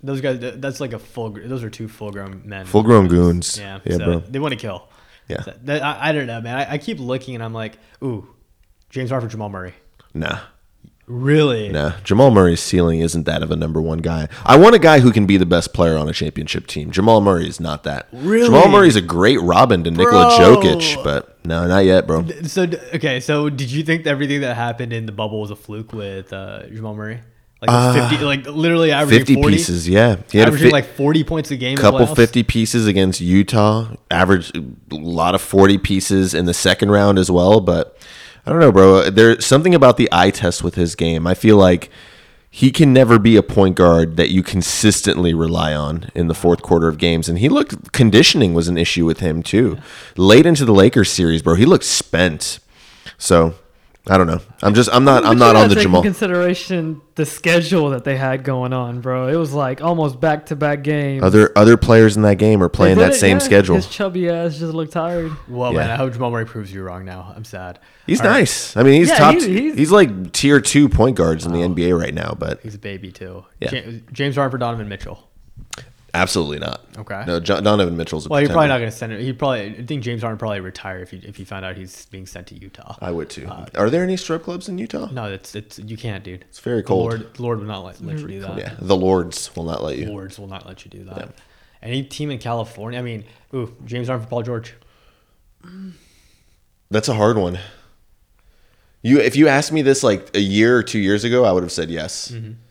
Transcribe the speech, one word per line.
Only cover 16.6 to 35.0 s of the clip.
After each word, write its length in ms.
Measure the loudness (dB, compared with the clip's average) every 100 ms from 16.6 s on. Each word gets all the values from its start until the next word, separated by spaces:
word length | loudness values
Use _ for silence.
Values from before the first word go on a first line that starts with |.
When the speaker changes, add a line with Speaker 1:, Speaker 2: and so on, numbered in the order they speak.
| -10
Speaker 2:
team. 240 | -12 -8
Jamal 300 | -2 2 4
Murray 260 | 4 0 -2
is 140 | -8
not 220 | -10 -8
that. 240 | -8 -10 -12
Speaker 1:
Really? 340 | -10 -4 0 4
Speaker 2:
Jamal 200 | 6 8
Murray's 300 | 8 6 4
a 40 |
great 380 | 0 2 2 2
Robin 440 | 2 4 4 2 0
to 60 |
Nikola 440 | 2 4 6 6 8
Speaker 1:
Bro. 240 | 8 8
Speaker 2:
Jokic, 400 | 6 0 -2 -4 -4
but 320 | -4 -6 _ -6
no, 200 | -4 0
not 200 | 2 4
yet, 220 | 4 2
bro. 160 | -2
Speaker 1:
D-, 220 | -4 -8 -8
so, 160 | -4 -4
d-, 120 | -6 -10 -8
okay, 260 | -6 -6
so 280 | -4 -4 -4
did 220 | -6 -8
you 120 | -6
think 200 | -4 -4
that 60 | -2
everything 320 | -4 -4 -4
that 140 | -4 -6
happened 340 | -6 -6 -8
in 140 | -8 -10
the 80 |
bubble 260 | -8 -8 -8
was 100 | -10
a 60 | -14
fluke 380 | -16 -16 -14
with, 400 | -12 -12 -12 -14
uh, 340 | -16 -14 -16 -18
Jamal 260 | -16 -14 -12
Murray? 260 | -12 -14 -18 _ _ _
Like, 100 | -2
Speaker 2:
Uh, 380 | 2 2 2 0
Speaker 1:
fifty, 160 | -2 -2
like, 200 | -4 -6
literally 460 | -4 -2 2 0
averaging 280 | 0 4 2
Speaker 2:
fifty 140 | 4 2
Speaker 1:
forty? 200 | 4 2
Speaker 2:
pieces, 320 | 0 -4 0
yeah. 300 | 2 4 2 -2
He 100 | 2
had 100 | 4
a 20 |
Speaker 1:
Averaging, 200 | 4 2
Speaker 2:
fi-, 20 |
Speaker 1:
like, 120 | 2 -2
forty 360 | -4 0 0
points 260 | -2 -6 -6
a 40 | -8
game 220 | -6 2
in 40 |
Speaker 2:
couple 200 | 2 4
Speaker 1:
playoffs? 140 | 0 2
Speaker 2:
fifty 260 | 2 2
pieces 420 | -2 -2 -2 0 0
against 360 | 2 0 0
Utah. 720 | 0 2 2 2 2 0 -6 -14 _
Averaged 460 | -2 2 2 0 -12
a 60 | -12 -16 _
lot 440 | -12